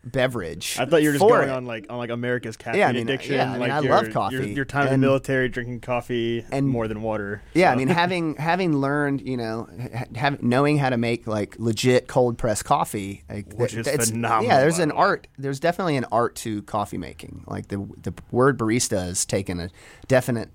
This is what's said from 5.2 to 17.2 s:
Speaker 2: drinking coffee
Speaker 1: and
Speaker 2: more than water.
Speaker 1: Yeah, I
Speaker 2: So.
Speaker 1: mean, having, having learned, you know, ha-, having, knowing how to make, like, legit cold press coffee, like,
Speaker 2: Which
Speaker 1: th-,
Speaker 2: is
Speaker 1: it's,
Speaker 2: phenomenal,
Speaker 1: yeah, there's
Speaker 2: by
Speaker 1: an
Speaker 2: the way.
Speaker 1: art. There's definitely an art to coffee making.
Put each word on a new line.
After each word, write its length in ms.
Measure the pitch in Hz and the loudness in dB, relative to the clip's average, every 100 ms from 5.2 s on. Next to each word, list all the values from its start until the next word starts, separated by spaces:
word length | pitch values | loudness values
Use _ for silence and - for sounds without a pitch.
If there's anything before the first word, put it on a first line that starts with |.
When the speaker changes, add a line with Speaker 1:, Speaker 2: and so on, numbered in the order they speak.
| - 131 127 | 2 0 0
Speaker 2:
drinking 300 | 123 120 123 | -2 -6 -8
coffee 640 | - 123 - 120 117 117 117 | -4 -4 -2 -2 0 -2 -4
Speaker 1:
and 160 | 135 139 | -2 0
Speaker 2:
more 220 | 123 110 | 0 -2
than 140 | 107 | -4
water. 400 | 110 107 101 104 - | -4 -4 -4 -8 -4
Speaker 1:
Yeah, 160 | 156 180 | 2 4
I 60 | |
Speaker 2:
So. 40 | 127 | 4
Speaker 1:
mean, 80 | 131 | 2
having, 480 | 175 180 185 165 143 | 2 2 0 -4 -4
having 380 | 160 175 185 147 | -2 0 2 2
learned, 420 | 135 147 143 139 | 0 0 0 -2
you 160 | - 127 | -4 -6
know, 320 | 113 113 - 90 120 | -4 -6 -10 -12 -10
ha-, 120 | 113 - | -8 -10
having, 340 | 113 143 143 120 | -4 -2 0 2
knowing 300 | 123 143 147 | 4 4 4
how 100 | 135 | 2
to 80 | 123 | 0
make, 300 | 117 117 - | -2 -2 -2
like, 300 | 107 101 - | -4 -4 -4
legit 500 | 113 107 127 123 - | -2 2 4 4 4
cold 300 | - 123 120 | 2 2 0
press 240 | 123 107 | -2 -2
coffee, 640 | - 147 170 104 98 101 - | 0 0 0 -4 -6 -10 -10
like, 240 | 104 101 | -12 -12
Speaker 2:
Which 200 | 107 120 | -4 -4
Speaker 1:
th-, 140 | 110 113 | -2 -2
Speaker 2:
is 60 | |
Speaker 1:
it's, 180 | 139 113 | 0 0
Speaker 2:
phenomenal, 360 | 113 117 113 110 | 0 0 2 4
Speaker 1:
yeah, 140 | 143 | 6
there's 180 | 143 170 | 6 4
Speaker 2:
by 60 | |
Speaker 1:
an 40 | 156 | 0
Speaker 2:
the 60 | |
way. 60 | - | 2
Speaker 1:
art. 240 | 185 165 - - | 2 2 -6 -8
There's 240 | 135 139 | -6 0
definitely 380 | 165 175 185 139 | 0 0 0 0
an 80 | 117 | 0
art 240 | 110 120 - | 0 0 -2
to 260 | 117 104 | -6 -6
coffee 340 | 104 107 101 92 | -4 -4 -4 -6
making. 480 | 73 - | -10 -14